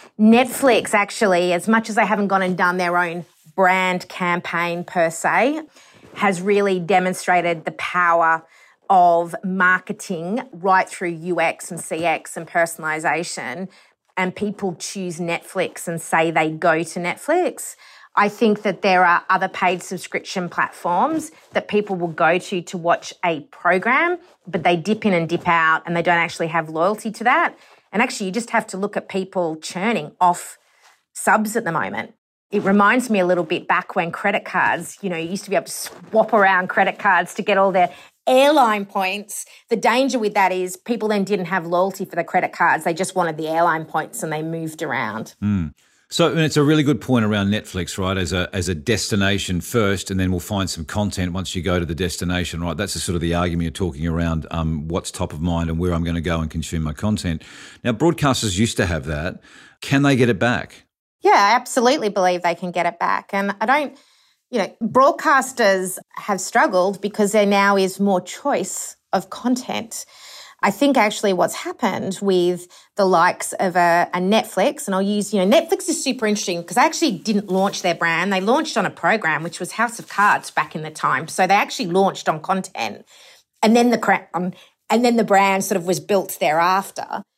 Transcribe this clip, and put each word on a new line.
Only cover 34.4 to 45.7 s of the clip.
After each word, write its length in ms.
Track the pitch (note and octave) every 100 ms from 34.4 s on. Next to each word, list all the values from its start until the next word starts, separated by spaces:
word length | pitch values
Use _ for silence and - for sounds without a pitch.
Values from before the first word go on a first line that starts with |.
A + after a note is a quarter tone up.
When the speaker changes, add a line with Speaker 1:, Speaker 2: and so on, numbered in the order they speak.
| -
Speaker 1:
cards, 500 | F#3 A#2+ C#3 E3+ -
you 80 | G3
know, 80 | E3
you 100 | E3
used 160 | F#3+
to 60 | -
be 60 | F#3
able 100 | -
to 60 |
swap 600 | - - - - A3 G#3+
around 360 | A3 G3 F#3 F#3
credit 300 | - F#3+ G3
cards 360 | G#3 F3+ F3+
to 80 | -
get 160 | G3+ G3
all 120 | G3
their 220 | F#3 F3 - - _ -
airline 600 | C4 C#4+ D4+ A#3 G#3 G3+
points. 580 | G3+ F#3 G3+ G#3 - - - _
The 80 | A3+
danger 420 | A3+ A#3 C4+ A#3+
with 140 | G#3
that 200 | G#3 F#3
is 260 | F#3 F3+ -
people 300 | - A#3 G#3+
then 160 | G#3
didn't 220 | F#3+ G3+ E3+
have 200 | F#3+ E3+
loyalty 400 | F3 F#3+ F#3+ F#3
for 100 | E3+
the 80 |
credit 300 | E3+ F#3 E3
cards. 300 | - E3+ C#3+
They 100 | F3+
just 200 | E3 F#3
wanted 220 | F#3+ E3+ D3+
the 120 | D#3
airline 360 | D#3+ E3+ D#3+
points 380 | D#3+ D#3+ D3+ -
and 100 | E3+
they 100 | D#3
moved 400 | D#3+ E3 D#3+ D#3
around. 520 | D#3 B2 A2 G#2+ A2 -
Speaker 2:
Mm. 320 | G2+ G2+ D#2